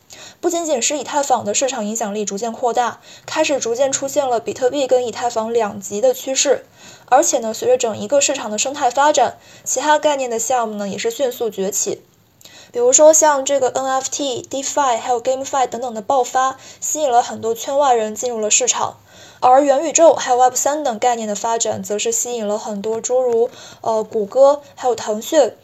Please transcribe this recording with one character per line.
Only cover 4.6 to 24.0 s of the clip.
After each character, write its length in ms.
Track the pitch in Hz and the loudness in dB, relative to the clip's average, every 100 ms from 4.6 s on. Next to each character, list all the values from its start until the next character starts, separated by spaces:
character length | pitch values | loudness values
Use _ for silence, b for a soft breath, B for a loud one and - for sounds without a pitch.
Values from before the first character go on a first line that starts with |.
| 254 | 0
币 160 | 285 254 | 0 2
跟 180 | 254 | 2
以 60 | 247 | 0
太 180 | - 240 | -4 -4
坊 240 | 233 220 | -2 -2
两 280 | 233 208 208 | 0 -2 -4
极 200 | - 202 | -8 0
的 140 | 254 | 0
趋 180 | 254 269 | 0 -2
势。 340 | 269 285 - - B B B - | 0 2 0 -4 B B B 2
而 140 | 262 | 2
且 200 | - 269 | 4 0
呢， 120 | 226 | -4
随 140 | 220 233 | -2 0
着 100 | 254 | 2
整 220 | 226 214 | 0 -4
一 80 | 208 | 0
个 140 | 285 | 0
市 120 | 277 | 2
场 160 | 277 220 | -2 -6
的 80 | 208 | -4
生 160 | 269 | -4
态 160 | 285 247 | -2 0
发 240 | 277 294 | 4 4
展， 240 | 302 220 - B B | 4 2 -2 B B
其 160 | - 262 | -6 -2
他 180 | 294 302 | 2 2
概 160 | 302 | 2
念 160 | 277 247 | 0 -2
的 80 | 226 | -4
项 300 | - 254 226 | 0 0 -2
目 80 | 208 | -4
呢， 120 | 202 | -8
也 80 | 190 | -4
是 140 | 226 | -4
迅 220 | 233 262 | -2 -4
速 180 | 247 233 | -2 -4
崛 220 | 196 190 | -4 -4
起。 280 | - 208 - - _ _ _ B B B | -4 -4 -6 -12 _ _ _ B B B
比 80 | 240 | 0
如 140 | 247 | 2
说 200 | 262 302 | 6 8
像 320 | 311 302 285 | 8 4 2
这 140 | 269 277 | 0 0
个 120 | 247 | 0
N 140 | 262 | 0
F 240 | 269 262 262 | -2 -2 -4
T、 380 | - 277 233 - | -4 -4 -6 -6
DeFi 500 | 262 262 294 269 226 | -8 -4 0 0 0
还 120 | 262 | -2
有 100 | 240 | -2
GameFi 460 | 262 262 269 277 247 | 0 -4 -2 -2 -2
等 140 | 226 | -2
等 120 | 254 | -8
的 80 | 220 | -6
爆 220 | 196 277 | 0 0
发， 340 | 247 262 262 262 B B | 2 0 0 -4 B B
吸 220 | - 294 | -6 -2
引 80 | 294 | 2
了 100 | 240 | 4
很 200 | 254 220 | 2 -4
多 120 | 220 | -6
圈 240 | 233 - 277 | -4 -2 2
外 160 | 285 | 4
人 220 | 240 214 | 2 0
进 160 | 214 247 | -6 -6
入 80 | 226 | -4
了 100 | 214 | 0
市 200 | 208 247 | 0 0
场。 300 | 254 - - B B B B | -2 -4 -8 B B B B
而 200 | 254 262 | 6 6
元 220 | 294 269 | 6 2
宇 60 | 320 | 0
宙 240 | 269 330 | 6 6
还 180 | - - | 6 2
有 40 | 247 | 4
Web 180 | 254 | 4
三 300 | 254 277 302 | 2 -2 -2
等 140 | 285 214 | -2 0
概 180 | 247 233 | 0 0
念 100 | 214 | -4
的 80 | |
发 220 | 208 233 233 | -4 -2 -2
展， 260 | 226 214 | -2 -4
则 160 | 190 208 | -6 -4
是 140 | 233 | -2
吸 220 | 226 247 | -2 -4
引 120 | 240 208 | -4 -4
了 120 | 208 | -4
很 240 | 226 202 | -6 -6
多 180 | 214 226 | -6 -6
诸 220 | 220 254 | -2 0
如， 260 | 254 226 240 B B B | 2 2 0 B B B
呃， 240 | - 220 | -2 -2